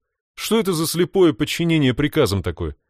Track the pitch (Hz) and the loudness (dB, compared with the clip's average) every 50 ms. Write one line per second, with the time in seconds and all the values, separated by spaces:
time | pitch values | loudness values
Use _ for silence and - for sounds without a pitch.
0 | _ _ _ _ _ _ _ - - - 202 226 202 196 180 156 165 - - 160 | _ _ _ _ _ _ _ -10 -4 -2 0 0 0 0 -2 -2 -2 -2 -2 -2
1 | 180 - - 196 180 160 - - 151 - - - 170 170 165 156 143 127 120 - | -2 0 2 4 4 4 2 0 -2 -4 -4 -2 0 0 2 2 2 2 2 0
2 | 143 147 - 160 131 92 98 98 78 90 82 - 85 76 - _ _ _ | -2 -2 0 0 0 2 0 -2 -4 -4 -6 -6 -8 -8 -8 _ _ _